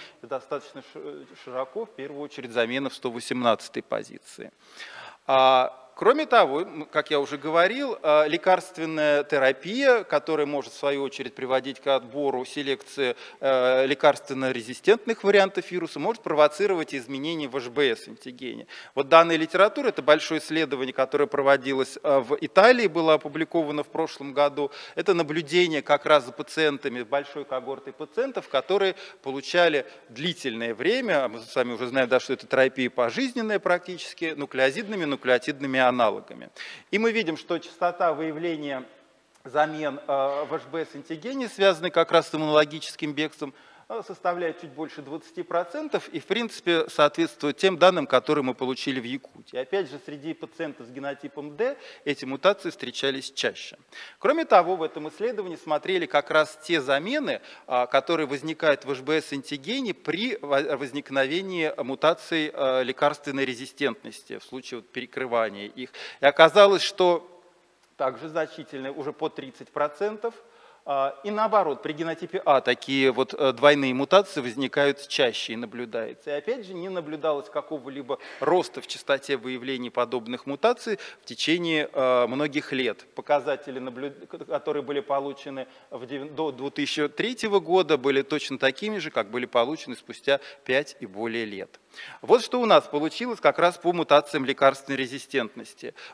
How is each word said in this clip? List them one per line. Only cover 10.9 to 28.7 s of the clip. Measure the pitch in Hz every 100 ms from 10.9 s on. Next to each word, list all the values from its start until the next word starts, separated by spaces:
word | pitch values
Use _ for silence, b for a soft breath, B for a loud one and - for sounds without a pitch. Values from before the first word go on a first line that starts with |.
| 139
очередь, | 135 - 123
приводить | - 127 131 135 123
к | 139
отбору, | 135 120 139 139 123 131
селекции, | 147 139 131 - 135 127 B B B
э, | 135 131 127 131 135
лекарственно-резистентных | 143 151 - - 135 131 120 113 120 - 226 233 220
вариантов | 196 202 196 190 -
вируса, | 175 165 -
может | 180 233
провоцировать | - 147 151 - 202 175 151
изменения | 135 120 135 151 165 135
в | 131
H | 123
B | 117 135
S | 113 -
антигене. | 113 131 127 127 117 117 B B
Вот | 135 139
данная | 165 170 160
литература — | 160 180 202 285 262
это | 160
большое | 135 156 - 156
исследование, | - 156 147 135 131
которое | 131 131 - 143
проводилось, | 143 135 135 131 135 131 -
э, | 156 139
в | 120 147
Италии, | 151 190 226 247 202
было | 165 160 151
опубликовано | 151 151 156 170 147 147
в | 143
прошлом | - 160 - 139
году. | 131 143 139 143 B B
Это | 165 202 175
наблюдение | 147 156 143 175 175 147
как | - 147 156
раз | 151 123
за |
пациентами, | 135 147 160 156 135 135 123
большой | 113 139 139 147
когортой | 139 131 123 135 139
пациентов, | - 151 - 269 202 -
которые | 135 -